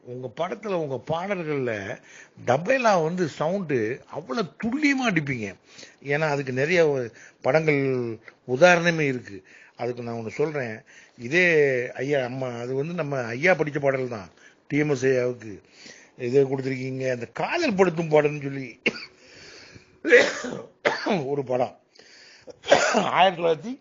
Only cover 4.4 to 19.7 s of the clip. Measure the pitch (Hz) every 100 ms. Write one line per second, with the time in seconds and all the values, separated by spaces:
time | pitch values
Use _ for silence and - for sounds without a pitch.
4.4 | 185 - 226 254 302 269 247 165 139 127
5.4 | 101 92 _ - - _ 139 143 156 143
6.4 | 135 127 147 180 160 139 120 - - _
7.4 | 123 147 156 143 139 127 120 110 - _
8.4 | - 127 175 175 170 165 147 127 110 98
9.4 | - - - _ 120 120 120 117 113 -
10.4 | 151 147 123 110 - - - - 120 160
11.4 | 180 160 143 127 123 - 131 143 123 131
12.4 | 131 117 123 131 151 175 147 139 117 120
13.4 | 165 175 156 147 139 135 127 117 92 _
14.4 | - _ _ 143 151 135 131 127 123 120
15.4 | 110 92 _ - - - - - 123 135
16.4 | 135 135 131 131 131 131 131 123 117 -
17.4 | 185 330 330 190 190 165 165 151 147 151
18.4 | 139 139 127 - - - - _ - -
19.4 | - - -